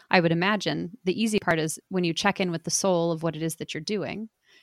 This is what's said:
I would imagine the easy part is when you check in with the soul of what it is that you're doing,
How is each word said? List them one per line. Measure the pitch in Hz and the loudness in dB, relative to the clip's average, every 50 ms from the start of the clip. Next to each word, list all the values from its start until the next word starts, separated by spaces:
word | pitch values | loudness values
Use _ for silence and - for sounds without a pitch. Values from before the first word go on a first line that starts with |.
| - - | -4 2
I | - 185 | 4 4
would | 165 165 165 | 6 6 4
imagine | 170 175 196 214 196 - 160 151 160 175 175 196 - - | 4 2 0 0 0 -2 -2 -4 -4 -4 -8 -10 -6 -2
the | 180 - - | -2 0 0
easy | 220 226 214 196 | 0 2 2 0
part | - 180 165 160 | 2 2 2 2
is | 156 160 - - _ - | 2 -2 -4 -6 _ -4
when | 190 185 180 | -2 0 0
you | 165 165 | 0 0
check | - - 202 190 - | 2 2 0 2 2
in | 190 180 | -2 -2
with | 170 165 - | -2 -4 -4
the | 170 | -2
soul | - - - 196 180 170 170 170 165 | -2 0 2 2 2 4 2 0 0
of | 160 160 | 0 -2
what | 165 156 | -4 -4
it | 151 160 | -2 -4
is | 160 - | -4 -4
that | - 151 - - | -6 -10 -8 -8
you're | 156 156 | -8 -6
doing, | - 214 202 151 - - 202 220 220 _ _ _ _ _ - | -4 -4 -4 -4 -4 -6 -8 -10 -12 _ _ _ _ _ -20